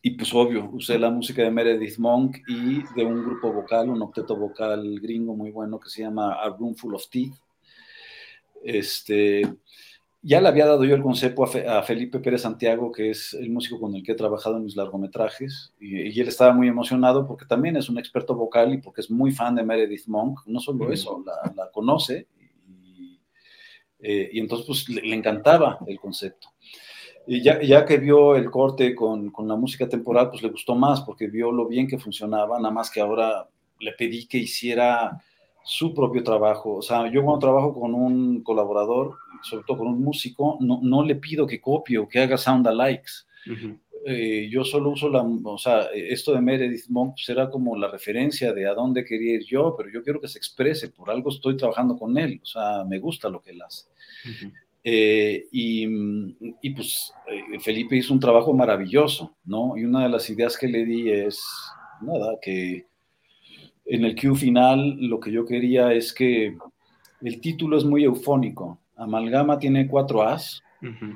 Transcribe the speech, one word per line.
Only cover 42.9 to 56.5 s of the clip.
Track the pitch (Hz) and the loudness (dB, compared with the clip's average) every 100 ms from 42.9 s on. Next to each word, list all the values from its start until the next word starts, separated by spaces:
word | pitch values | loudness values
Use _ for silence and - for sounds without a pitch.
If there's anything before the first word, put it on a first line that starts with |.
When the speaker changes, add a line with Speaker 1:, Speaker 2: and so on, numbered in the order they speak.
| 123 - - _ _ - | 0 -8 -20 _ _ -12
Speaker 2:
Ujú. | 113 110 104 _ - 135 | -10 -10 -14 _ -14 -8
Speaker 1:
Eh, | 123 113 107 107 | -4 -2 -4 -2
yo | 123 | -4
solo | 131 147 143 | 0 0 0
uso | 143 147 | -2 0
la, | 135 | 2
o | 117 117 107 101 | 2 -2 -6 -6
sea, | 123 117 101 | 2 2 2
esto | 104 87 120 - | -4 -6 -4 0
de | 131 | 2
Meredith | 123 131 127 117 - | 2 2 0 -4 -4
Monk, | 123 131 | -2 -2
pues, | 135 - | -4 -6
era | 123 131 | -2 -2
como | 135 123 110 | -2 -4 -2
la | 98 | -6
referencia | 98 - 110 143 151 123 | -6 -6 -2 -2 -2 -2
de | 101 98 | -2 -2
a | |
dónde | 104 127 127 120 | -2 -2 -2 -4
quería | 110 117 113 | -4 -2 -2
ir | 110 | -2
yo, | 131 160 160 | 0 0 -2
pero | 101 | -10
yo | 110 | -10
quiero | 123 147 | -6 -8
que | 143 | -8
se | - | -12
exprese, | - - 135 156 - | -14 -2 -2 -2 -8
por | _ 90 | _ -6
algo | 117 135 | -4 -4
estoy | 143 135 135 | -4 -4 0
trabajando | 127 113 127 123 | -2 0 0 -2
con | 110 131 | -2 -2
él, | 156 98 | -2 -6
o | - | -12
sea, | 113 104 104 | -6 -4 -4
me | 95 95 | -6 -6
gusta | 147 165 107 | -6 -8 -8
lo | 90 | -10
que | - | -16
él | 87 | -20
hace. | 87 - _ _ - - 123 | -18 -20 _ _ -20 -20 -18
Speaker 2:
Ujú. | 110 101 - _ _ | -16 -16 -20 _ _
Speaker 1:
Eh, | - 113 107 107 107 95 - | 0 4 4 4 2 -2 -6
y, | 127 117 113 110 110 104 104 98 85 - | -4 -2 -2 -2 -4 -4 -4 -8 -12 -16